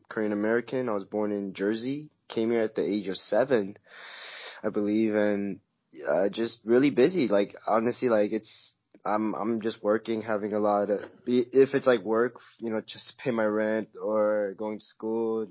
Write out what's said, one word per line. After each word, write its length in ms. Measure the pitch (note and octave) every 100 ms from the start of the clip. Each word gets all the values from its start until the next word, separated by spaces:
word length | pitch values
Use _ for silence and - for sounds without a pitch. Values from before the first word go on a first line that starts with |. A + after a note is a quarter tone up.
| -
Korean 240 | A2+ G#2+
American. 560 | G#2 G#2+ A#2 A#2+ C3 B2
I 40 |
was 120 | G#2
born 280 | F#2+ G#2+ G#2
in 220 | G#2 G2
Jersey. 560 | F2+ G2+ A2+ B2 C#3+ D3+ _ -
Came 220 | - A2+
here 120 | A#2
at 120 | A2 -
the 80 |
age 240 | E2 G#2 F#2+
of 80 | F2+
seven, 600 | - G#2+ C3+ B2 G2 G2+ _ - - - - - - -
I 60 | G#2+
believe, 460 | G#2+ G#2 G#2+ A2
and, 460 | G#2+ G#2 G2+ G2+ F#2 _ _ _ D2+ C#2
uh, 200 | D#2 G2+
just 320 | G#2+ A2+ -
really 260 | G#2+ B2 C#3+
busy. 360 | A#2 C#3+ F#3 A2+
Like, 280 | G2+ G2+ - -
honestly, 420 | G#2+ A2+ A#2 B2+
like, 220 | A2 G#2
it's, 420 | G#2+ - - - - _ -
I'm, 300 | F#2+ G#2+ A2
I'm 260 | D#2 G#2+ A2+
just 200 | A2 A2
working, 400 | G#2 A2 A2+ A2+
having 300 | A2 G#2 G#2
a 80 | G#2
lot 300 | G#2 G#2 G2+
of, 100 | G2
i-, 480 | - - - B2 A#2+
if 220 | C3+ C3+
it's, 120 | C#3 C3
like, 160 | A#2+
work, 340 | F#2 A2 A#2+ - - -
you 120 | A2+
know, 100 | A2 G#2+
just 320 | - - -
pay 140 | C3+
my 120 | A2+
rent 440 | G#2+ G#2+ G#2+ A2 G#2 -
or 540 | G2 G#2+ G#2+ G#2+ G2+ F#2
going 220 | G#2+ G#2
to 60 |
school, 600 | - - A2 A2+ A2+ A2 G#2